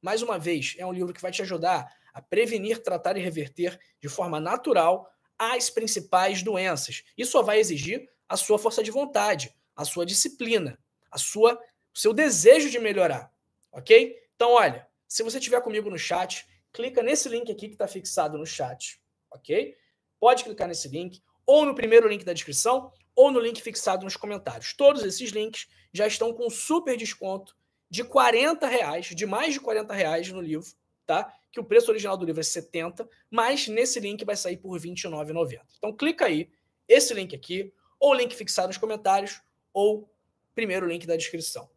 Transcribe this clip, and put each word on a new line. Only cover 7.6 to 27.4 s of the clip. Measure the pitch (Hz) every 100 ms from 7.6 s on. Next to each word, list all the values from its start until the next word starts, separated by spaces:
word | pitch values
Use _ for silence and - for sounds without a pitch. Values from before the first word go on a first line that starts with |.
exigir | 214 151 143 247 - _ _
a | 196
sua | - 208
força | 214 220
de | 220
vontade, | 226 285 208 208 175 127 _ _ -
a |
sua | 147 -
disciplina, | 175 202 - - 226 226 151 - _ _ _
a | -
sua, | - 208 233 240 - _ _
o | -
seu | 208
desejo | 226 302 196 180 302 285
de | 240
melhorar, | 220 196 170 131 - _ _ _ _
ok? | - - 226 269 - _
Então, | _ 233
olha, | 240 180 120 - _ _
se | -
você | 226 247
tiver | 254 247
comigo | 247 214 202
no | 175
chat, | - 175 185 - - _ _
clica | - 247 254
nesse | 226 294 262
link | 233 233
aqui | 208 214
que | 214
tá | 196
fixado | 190 - - 156 151
no | 156
chat, | - 131 127 - - _ _ _
ok? | 131 - 175 285 - _ _ _ _
Pode | 233 247
clicar | 226 214 180
nesse | 165 135
link, | 143 180 175 _ _ -
ou | 285
no | 294
primeiro | 277 220 233 220
link | 208
da | 180
descrição, | 165 - 139 226 254 254 _ _
ou | - 277
no | 254
link | 233 226
fixado | - - - 190
nos | 190 -
comentários. | 208 202 - 147 -
Todos | - 277 285
esses | 208 - 240
links | 208 214 220 - _ _
já | 175 214
estão | 208 226
com | 233 233
super | 220 - 320 320 240
desconto | 220 - 190 190